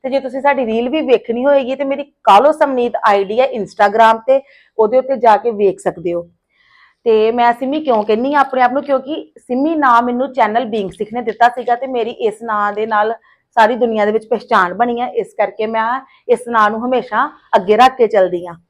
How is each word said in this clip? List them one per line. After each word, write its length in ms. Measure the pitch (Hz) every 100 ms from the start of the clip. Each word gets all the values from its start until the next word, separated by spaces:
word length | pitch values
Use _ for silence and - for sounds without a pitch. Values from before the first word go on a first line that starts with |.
ਤੇ 60 | 262
ਜੇ 100 | 269
ਤੁਸੀਂ 220 | 262 262
ਸਾਡੀ 240 | 277 277 240
ਰੀਲ 240 | 220 247
ਵੀ 120 | 311
ਵੇਖਣੀ 440 | 262 233 - 233 269
ਹੋਏਗੀ 300 | 277 247 262
ਤੇ 80 |
ਮੇਰੀ 200 | 277 277
ਕਾਲੋ 480 | 285 _ - 196 277
ਸਮਨੀਤ 420 | 311 294 254 240 240 226
ਆਈ 160 | 202
ਡੀ 160 | 196 220
ਹੈ 80 | 262
Instagram 760 | 240 185 - 208 214 220 226 -
ਤੇ, 140 | 269 - _ _ -
ਉਹਦੇ 200 | 220 254
ਉੱਤੇ 200 | 262 262
ਜਾ 200 | 226 208
ਕੇ 140 | 240
ਵੇਖ 280 | 208 202 190
ਸਕਦੇ 340 | 190 180 170
ਹੋ। 160 | 170 170 _ _ _ _ _ _ _
ਤੇ 280 | 240 220 220
ਮੈਂ 220 | 240 240
ਸਿੰਮੀ 280 | 240 262 302
ਕਿਉਂ 220 | 302 226
ਕਹਿੰਦੀ 300 | 208 220 262
ਹਾਂ 80 | 294
ਆਪਣੇ 200 | 262 254
ਆਪ 100 | 247
ਨੂੰ, 120 | 262
ਕਿਉਂਕਿ 500 | 285 269 262 330 - _
ਸਿੰਮੀ 380 | _ 247 294 330
ਨਾਂ 260 | 277 233
ਮੈਨੂੰ 320 | 247 247 269
ਚੈਨਲ 320 | 262 220 220 247
ਬੀਂਗ 240 | 214 190
ਸਿੱਖ 200 | - 208
ਨੇ 80 | 233
ਦਿੱਤਾ 280 | 226 208 240
ਸੀਗਾ 260 | 254 233 240
ਤੇ 120 | 262
ਮੇਰੀ 240 | 254 226
ਇਸ 300 | 240 226 208
ਨਾਂ 300 | 233 208 208
ਦੇ 120 | 208 220
ਨਾਲ 280 | 214 214 226 _ _ _ -
ਸਾਰੀ 200 | 214 247
ਦੁਨੀਆ 300 | 233 220 208
ਦੇ 60 |
ਵਿੱਚ 160 | 214 220
ਪਹਿਚਾਣ 460 | 226 - 220 180
ਬਣੀ 280 | 180 247 240
ਹੈ, 60 | 247
ਇਸ 260 | 240 185 -
ਕਰਕੇ 280 | 196 190 220
ਮੈਂ 360 | 220 226 262 269 _ -
ਇਸ 120 | 233 240
ਨਾਂ 220 | 233 208
ਨੂੰ 160 | 226 247
ਹਮੇਸ਼ਾ 460 | 254 - 214 285 - _ 226
ਅੱਗੇ 220 | 185 214
ਰੱਖ 200 | 254 254
ਕੇ 100 | 226
ਚੱਲਦੀ 400 | 214 185 175 175
ਹਾਂ। 80 | 170